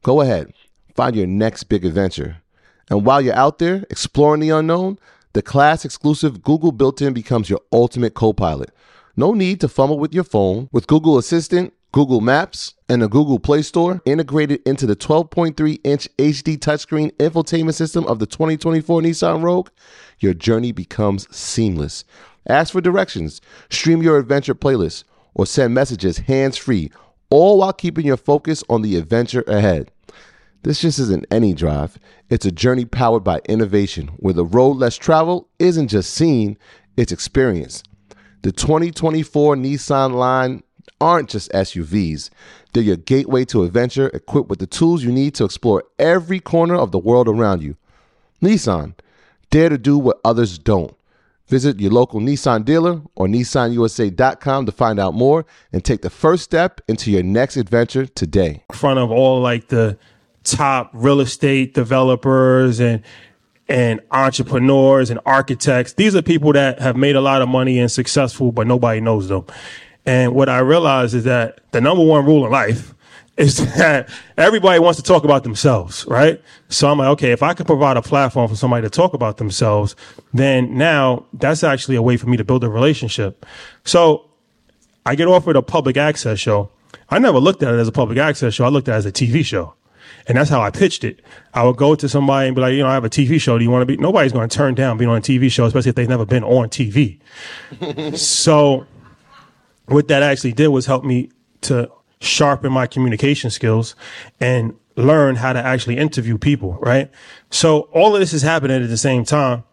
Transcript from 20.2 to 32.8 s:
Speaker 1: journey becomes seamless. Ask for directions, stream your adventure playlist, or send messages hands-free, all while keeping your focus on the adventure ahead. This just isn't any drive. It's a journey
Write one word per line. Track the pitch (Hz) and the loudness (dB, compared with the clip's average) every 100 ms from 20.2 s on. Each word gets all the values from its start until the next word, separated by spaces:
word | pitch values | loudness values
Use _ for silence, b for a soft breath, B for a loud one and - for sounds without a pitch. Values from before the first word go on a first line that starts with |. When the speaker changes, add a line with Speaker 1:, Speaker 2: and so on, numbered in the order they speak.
| 98 | -2
Speaker 1:
journey | 85 113 113 120 | 0 0 0 -2
becomes | 104 85 - 104 98 - | -8 -10 -4 -2 -2 -8
seamless. | - - - 110 85 73 - - b b b - | -16 -8 -2 -2 -2 -6 -10 -20 b b b -2
Ask | 135 165 | 0 0
for | 185 | -2
directions, | 180 190 190 98 78 - b b b | 0 -2 -4 -6 -10 -12 b b b
stream | - 156 165 | -4 0 2
your | 165 147 | 4 2
adventure | 120 139 139 | 2 -2 -2
playlist, | - 139 127 80 - _ _ _ | -2 0 0 -2 -6 _ _ _
or | - 95 | -4 -2
send | - 123 | 0 0
messages | 123 139 110 95 82 | 0 -2 -2 -4 -4
hands-free, | - 135 135 131 - 104 73 b b b _ | -2 0 0 -4 -4 -4 -4 b b b _
all | 143 185 202 | 4 6 4
while | 190 | 2
keeping | 190 180 165 | -2 -6 -2
your | 147 127 | -2 -2
focus | - 147 156 156 - | 0 0 0 -6 -2
on | 117 | -2
the | 107 90 | 0 -4
adventure | 78 113 120 123 - | 0 -2 0 -4 -2
ahead. | 104 101 80 65 _ - b b b b b | 0 2 0 -4 _ -20 b b b b b
This | 156 147 | -6 -2
just | 165 143 | -2 -2
isn't | 120 90 - | -2 -2 0
any | 110 107 | 0 0
drive. | 82 80 73 73 - b b b | 0 -2 -2 -6 -10 b b b
It's | 117 | -2
a | 98 | -2
journey | 82 127 127 | 0 0 0